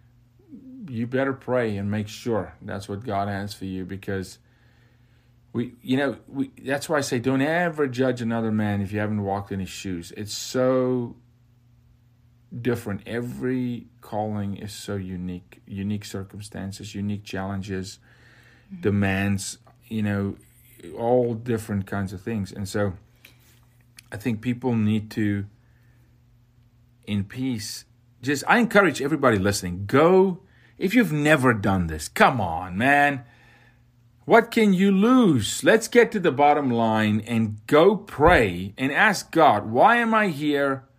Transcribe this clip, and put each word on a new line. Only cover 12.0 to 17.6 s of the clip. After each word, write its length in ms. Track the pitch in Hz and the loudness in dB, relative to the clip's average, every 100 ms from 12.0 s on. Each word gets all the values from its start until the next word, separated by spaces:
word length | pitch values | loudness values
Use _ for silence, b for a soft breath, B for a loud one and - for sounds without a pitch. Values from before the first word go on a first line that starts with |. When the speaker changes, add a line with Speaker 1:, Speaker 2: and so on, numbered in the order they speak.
| _ _ _ _ _ 123 | _ _ _ _ _ -6
Speaker 1:
different. 400 | 120 117 104 98 - | -2 -2 -4 -10 -8
Every 800 | 117 120 131 127 127 123 117 - _ | -8 -8 -6 -4 -4 -4 -8 -12 _
calling 560 | - 107 107 104 101 98 | -10 -6 -4 -4 -6 -8
is 160 | 107 | -12
so 220 | - - 101 | -14 -8 -8
unique, 640 | 92 92 90 90 - - - | -8 -8 -8 -10 -14 -20 -14
unique 380 | 98 98 104 | -8 -6 -6
circumstances, 880 | - 98 98 98 104 92 98 98 104 | -8 -12 -12 -14 -14 -12 -12 -12 -12
unique 300 | 101 104 101 | -8 -6 -6
challenges, 720 | - 95 95 98 | -8 -8 -6 -8